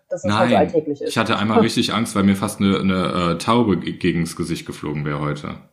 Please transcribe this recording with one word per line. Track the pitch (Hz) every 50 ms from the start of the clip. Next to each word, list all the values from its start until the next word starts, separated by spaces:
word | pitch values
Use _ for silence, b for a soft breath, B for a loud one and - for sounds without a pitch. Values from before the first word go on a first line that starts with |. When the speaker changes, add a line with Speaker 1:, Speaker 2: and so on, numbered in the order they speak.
| _ _
Speaker 1:
dass | 185 - -
das | -
Speaker 2:
Nein, | 208 - - 240
Speaker 1:
heute | - -
alltäglich | 151 170 170 156 - 147 143 -
ist? | - -
Speaker 2:
ich | - 117
hatte | 110 101 107 -
einmal | 104 110 110 -
Speaker 1:
<laughs> |
Speaker 2:
richtig | 208 113 - 127 - - 87
Angst, | 107 117 - -
weil | 101 98
mir | 101 98
fast | 98 110 104 - -
eine, | 101 98 95 65
eine, | - 95 92 92 87 64 - 87 87 85 85
äh, | 85
Taube | - 113 113 123 117 101 92 82
ge-, | - 82 85
gegens | - - 87 80 85 82 82 -
Gesicht | - 82 76 82 80 -
geflogen | - 71 - - 76 76 76 73
wäre | 76 73 73
heute. | 73 73 73 - - 80 - - - _